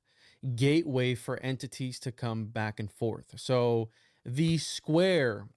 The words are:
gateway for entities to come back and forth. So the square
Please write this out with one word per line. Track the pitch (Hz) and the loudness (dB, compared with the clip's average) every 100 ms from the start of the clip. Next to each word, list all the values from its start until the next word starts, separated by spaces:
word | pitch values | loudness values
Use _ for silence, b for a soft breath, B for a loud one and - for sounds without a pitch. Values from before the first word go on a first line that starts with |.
| _ _ _ _ 135 117 | _ _ _ _ -4 2
gateway | 139 156 165 127 123 | 4 4 2 0 0
for | 120 - 123 | 0 -4 -6
entities | 127 131 127 - 127 120 | -4 -4 -6 -8 -8 -6
to | 123 | -10
come | - 120 113 107 | -6 -4 -4 -4
back | 113 107 107 | -4 -4 -4
and | 104 | -8
forth. | - 117 95 - - | -4 -4 -4 -10 -10
So | - 127 120 117 110 _ _ _ - | 0 2 4 2 0 _ _ _ -6
the | 127 165 165 | 0 2 2
square | - - - 156 190 175 127 101 104 | -2 -6 2 4 4 4 2 -2 -8